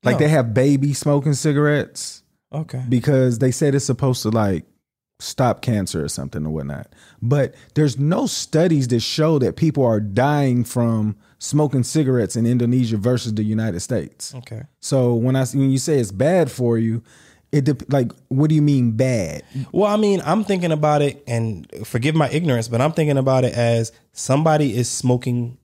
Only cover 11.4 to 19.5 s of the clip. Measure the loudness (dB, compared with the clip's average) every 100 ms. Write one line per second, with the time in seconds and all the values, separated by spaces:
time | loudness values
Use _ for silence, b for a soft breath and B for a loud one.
11.4 | -4 0 2 0 -2 0 0 0 0 0
12.4 | 0 2 2 2 0 0 0 -2 -2 -4
13.4 | -2 -2 -2 -6 -4 -6 -6 _ -16 -16
14.4 | -16 -16 -16 _ -4 0 2 2 2 0
15.4 | 0 0 2 0 0 0 0 0 2 2
16.4 | 0 0 0 0 0 -2 b b b b
17.4 | b 0 0 -2 -2 0 0 -6 _ 0
18.4 | 2 4 4 2 2 0 0 0 -4 -8
19.4 | -12